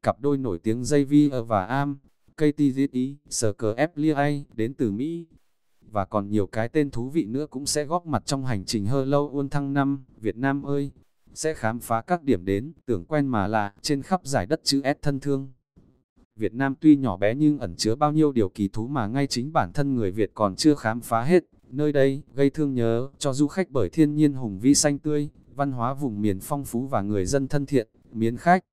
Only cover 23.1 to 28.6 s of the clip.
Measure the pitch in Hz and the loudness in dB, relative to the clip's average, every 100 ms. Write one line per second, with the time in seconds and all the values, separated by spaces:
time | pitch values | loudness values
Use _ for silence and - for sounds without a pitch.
23.1 | - 143 131 147 - 185 131 92 - 151 | -4 -4 0 0 0 -2 0 0 2 2
24.1 | 147 151 135 120 95 123 143 147 143 156 | 4 2 2 -6 0 2 4 2 0 -2
25.1 | 151 147 - - 135 143 127 117 139 139 | -2 -4 -12 -18 -4 -4 -2 -4 -2 -4
26.1 | 104 107 95 - 143 127 117 135 123 98 | 0 0 -2 -4 -6 -4 -6 -2 -4 -2
27.1 | 104 92 139 131 143 139 139 107 _ _ | -2 0 0 0 -2 2 0 0 _ _
28.1 | 113 113 120 170 185 | -2 -2 0 4 4